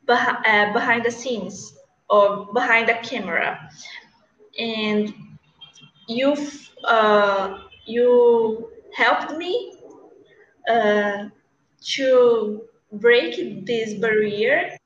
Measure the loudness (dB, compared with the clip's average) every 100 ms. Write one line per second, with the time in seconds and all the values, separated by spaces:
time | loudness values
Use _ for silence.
0 | 0 0 0 -2 0 2 2 0 0 -2
1 | -2 -6 -8 -8 -8 -14 -18 -20 _ _
2 | _ 4 4 0 -4 -4 0 0 2 -2
3 | -4 -8 -6 -4 -4 -6 -14 -20 -20 -20
4 | _ _ _ _ _ -10 -8 -6 -2 -2
5 | -4 -8 -20 -20 _ _ -20 _ -20 _
6 | -10 -2 0 0 -6 -12 -20 _ 0 2
7 | 4 4 4 0 -4 -8 -18 -20 -8 0
8 | 4 6 6 4 2 -4 -10 -18 -16 0
9 | 2 2 -2 -8 -6 -6 -6 -18 -20 -20
10 | -20 _ _ _ _ _ 0 2 2 2
11 | 0 -6 -10 _ _ _ _ _ -10 -2
12 | 4 6 6 4 0 -8 -14 _ _ 0
13 | 4 4 2 -6 -8 -10 -6 -4 -4 -4
14 | 0 0 0 -2 0 0 -2 -10